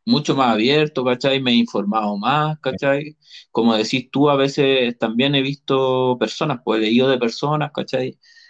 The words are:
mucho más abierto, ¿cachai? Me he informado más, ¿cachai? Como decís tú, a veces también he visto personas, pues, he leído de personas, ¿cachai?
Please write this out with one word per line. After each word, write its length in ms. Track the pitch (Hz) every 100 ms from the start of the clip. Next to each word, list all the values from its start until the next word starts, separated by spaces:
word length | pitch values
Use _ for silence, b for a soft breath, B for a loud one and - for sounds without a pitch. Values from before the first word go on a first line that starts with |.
| -
mucho 280 | 139 151
más 180 | 135 123
abierto, 500 | 107 117 147 151 139
¿cachai? 360 | 127 123 139 135
Me 120 | 127
he 20 | 120
informado 600 | 117 107 101 110 104 101
más, 420 | 110 151 151 156
¿cachai? 560 | 135 131 143 139 151 - B B B
Como 220 | 127 117 110
decís 340 | 110 131 -
tú, 180 | 139 147
a 80 | 139
veces 640 | 139 139 135 135 120 120
también 360 | 113 117 139
he 80 | 143
visto 760 | 135 143 - 135 131 131 127 120
personas, 420 | 107 - 156 127
pues, 140 | - 110
he 20 |
leído 240 | 110 120 131
de 100 | 131
personas, 520 | 117 - 143 151 143
¿cachai? 460 | - - 131 131 - b b